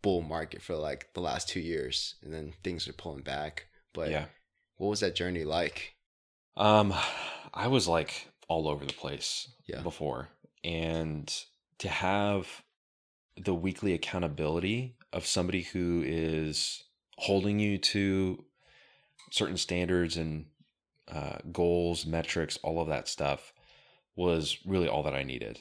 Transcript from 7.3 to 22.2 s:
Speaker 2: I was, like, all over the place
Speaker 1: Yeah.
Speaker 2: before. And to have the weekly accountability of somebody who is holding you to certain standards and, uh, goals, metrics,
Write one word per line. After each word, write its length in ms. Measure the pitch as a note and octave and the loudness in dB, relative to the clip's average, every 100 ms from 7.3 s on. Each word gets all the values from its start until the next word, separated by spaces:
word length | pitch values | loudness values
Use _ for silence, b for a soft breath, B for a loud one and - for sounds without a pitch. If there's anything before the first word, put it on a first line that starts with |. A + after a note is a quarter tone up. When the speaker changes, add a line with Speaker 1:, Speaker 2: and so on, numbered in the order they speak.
| B B | B B
Speaker 2:
I 140 | - A#2 | -2 4
was, 200 | C3 F2+ | 4 6
like, 400 | E2+ D2+ - - _ - | 4 2 -6 -12 _ -4
all 200 | E2 D#2 | 0 0
over 160 | D2 | -2
the 80 | C#2 | -4
place 560 | - D2 C#2+ - - - - - | -8 -8 -6 -4 -4 -8 -16 -10
Speaker 1:
Yeah. 140 | C2 | -8
Speaker 2:
before. 480 | E2 - D2 B1 C#2+ - - _ | -6 -4 -4 -4 -8 -16 -20 _
And 680 | E2+ E2 E2 E2 D#2+ D2+ D2 - - _ _ _ | -6 -2 0 0 -2 -4 -6 -8 -8 _ _ _
to 100 | F#2+ | -4
have 760 | - F#2 G2+ G2+ G2+ F2+ - _ _ _ _ _ _ _ - | 0 2 2 2 0 -2 -14 _ _ _ _ _ _ _ -6
the 180 | G2 | -2
weekly 400 | F2 F#2 F2+ G2+ | 0 0 -2 0
accountability 1000 | E2+ - F#2 E2+ D2 D2+ E2 F#2+ A2+ B2+ - - | 0 0 -2 -2 0 0 0 0 -2 -4 -10 -8
of 120 | - - | -6 0
somebody 360 | G2 F2+ F#2 | 0 2 0
who 400 | F2 F#2 F2 E2+ | -2 0 2 2
is 800 | C#2+ E2 D#2+ D#2 D#2+ D2 - - - _ _ - | 2 0 2 0 0 0 -2 -4 -14 _ _ -6
holding 420 | - G2 G2 G#2 | 2 4 4 2
you 180 | G#2 G2+ | 2 2
to 640 | - G#2 G2 F#2+ F#2+ - - b b b b b b b - | 2 2 2 4 2 -2 -10 b b b b b b b -6
certain 240 | - G#2 F2 | -2 0 0
standards 600 | - F2 F2+ F2+ E2+ E2+ | 0 0 4 4 2 0
and, 300 | D#2+ D#2 D2+ _ _ _ _ _ - | -2 -4 -8 _ _ _ _ _ -10
uh, 300 | D#2+ C#2+ - D#2 | -8 -6 -6 -8
goals, 540 | E2+ F2 F2 E2+ E2 D#2 | 2 4 6 4 0 0
metrics, 500 | E2 | -2